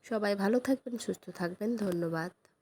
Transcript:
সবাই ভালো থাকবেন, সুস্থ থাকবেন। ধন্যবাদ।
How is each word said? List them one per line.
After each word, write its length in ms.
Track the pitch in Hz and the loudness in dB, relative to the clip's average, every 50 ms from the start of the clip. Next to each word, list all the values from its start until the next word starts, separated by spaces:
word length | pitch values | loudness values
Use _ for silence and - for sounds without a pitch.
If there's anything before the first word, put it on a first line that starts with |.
| _ | _
সবাই 320 | - 233 214 208 202 202 | -4 -4 0 2 0 2
ভালো 240 | 196 196 202 233 247 | 4 4 4 4 4
থাকবেন, 380 | 247 262 269 254 _ 247 240 | 4 2 0 0 _ -10 -8
সুস্থ 320 | 226 - - 185 - - - 180 | -6 -4 -6 -6 -6 -8 -16 -6
থাকবেন। 400 | - 180 170 180 - 208 226 240 | -4 -4 -4 -2 -2 -2 -2 0
ধন্যবাদ। 720 | 214 208 190 180 170 170 165 165 160 160 180 - _ _ _ _ _ | 0 0 0 0 0 0 0 0 -2 -4 -4 -8 _ _ _ _ _